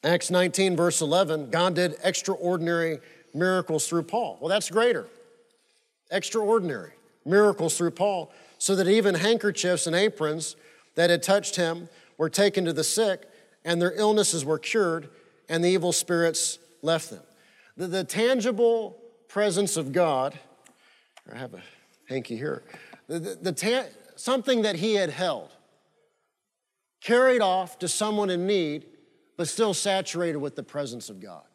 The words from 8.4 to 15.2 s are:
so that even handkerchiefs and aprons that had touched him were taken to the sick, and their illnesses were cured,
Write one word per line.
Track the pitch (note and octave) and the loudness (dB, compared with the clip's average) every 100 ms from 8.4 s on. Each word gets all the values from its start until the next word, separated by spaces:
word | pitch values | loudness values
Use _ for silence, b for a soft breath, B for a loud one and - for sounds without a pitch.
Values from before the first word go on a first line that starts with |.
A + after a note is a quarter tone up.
| B B | B B
so | - F#3+ | 0 2
that | F#3 | 4
even | A3 G3+ F3 | 6 4 2
handkerchiefs | G3 A3+ G#3 - F3 F3 E3+ | 2 2 0 -2 0 0 0
and | E3+ | 2
aprons | G#3+ G#3+ D#3 D#3 D#3 - b b b - | 0 0 -4 -4 -8 -12 b b b 0
that | F3 | 4
had | E3+ | 4
touched | - G3+ - - | 2 0 0 -2
him | E3+ E3+ E3+ b b b | -2 -2 -10 b b b
were | D#3+ | -2
taken | - G3+ G3 E3+ | 4 2 4 -2
to | |
the | D3+ | 0
sick, | D#3 - A3 F#3 - b b b E3 | -2 0 0 0 -8 b b b -4
and | E3+ | 0
their | F3 | 0
illnesses | F#3 G#3+ G#3+ G3+ E3+ C#3 | 2 2 4 2 0 -2
were | D#3 | -2
cured, | - A3+ F#3 E3 D3 b | 0 0 0 -2 -8 b